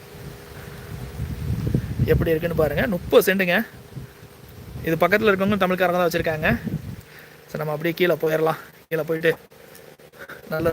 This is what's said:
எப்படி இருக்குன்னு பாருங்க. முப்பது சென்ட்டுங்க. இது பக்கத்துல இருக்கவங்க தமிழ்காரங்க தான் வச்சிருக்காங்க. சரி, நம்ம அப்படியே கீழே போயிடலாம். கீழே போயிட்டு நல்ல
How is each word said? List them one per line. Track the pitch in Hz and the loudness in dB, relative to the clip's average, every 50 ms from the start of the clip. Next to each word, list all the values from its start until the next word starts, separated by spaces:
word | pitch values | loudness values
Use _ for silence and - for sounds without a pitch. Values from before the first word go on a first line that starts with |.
| - - - - - - - - - - - - - - - - - - - - - - - - - - - - - - - - - - - - - - - - - 151 | -14 -18 -18 -16 -16 -16 -16 -18 -18 -18 -18 -16 -16 -16 -16 -16 -14 -14 -14 -12 -12 -12 -10 -8 -8 -8 -8 -8 -6 -4 -4 -4 -2 -2 0 -2 -2 -4 -2 0 2 4
எப்படி | 156 - 165 170 | 4 4 4 2
இருக்குன்னு | 160 156 170 170 165 160 | 2 0 0 -2 0 2
பாருங்க. | 156 143 143 170 240 | 2 2 2 0 0
முப்பது | 254 185 170 - - - 240 175 | 0 -2 -4 0 6 6 6 6
சென்ட்டுங்க. | 190 190 196 185 175 175 208 226 - - - - - - - - - - - - - - - - - - - - - - - - | 6 2 2 2 2 2 2 0 -2 -10 -18 -20 -16 -16 -14 -16 -16 -18 -20 -20 -20 -20 -20 -20 -20 -20 -18 -18 -14 -12 -6 -4
இது | 160 165 | -2 2
பக்கத்துல | 160 175 175 196 214 220 214 | 2 4 4 4 4 4 4
இருக்கவங்க | 196 185 196 202 214 196 190 | 4 4 2 2 2 2 2
தமிழ்காரங்க | 180 185 180 185 175 175 180 | 2 2 2 2 2 4 2
தான் | 180 165 | 2 2
வச்சிருக்காங்க. | 170 170 165 165 156 156 160 190 233 - - - - - - - - - - - - - - - - - - - | 2 0 0 0 -2 0 0 0 0 0 -2 -4 -6 -6 -6 -10 -12 -14 -16 -20 -20 -20 -20 -20 -20 -20 -14 -12
சரி, | - 151 | -8 -6
நம்ம | 151 156 151 | -4 -4 -4
அப்படியே | 147 160 170 160 - | -2 -2 -2 0 2
கீழே | 180 170 160 160 160 | 2 2 2 2 2
போயிடலாம். | 156 160 156 160 160 156 - - - - - - | 2 2 2 2 2 0 -2 -8 -16 -20 -20 -8
கீழே | _ 160 160 147 160 | _ -4 -4 -2 -2
போயிட்டு | 160 160 170 165 160 - - - - - - - - - - - - - - - - - - - - - - - 160 | -2 2 2 2 0 0 -6 -18 -20 -20 -20 -20 -20 -20 -20 -20 -20 -20 -20 -20 -20 -18 -18 -16 -16 -18 -10 -8 -6
நல்ல | 160 165 165 | -2 0 2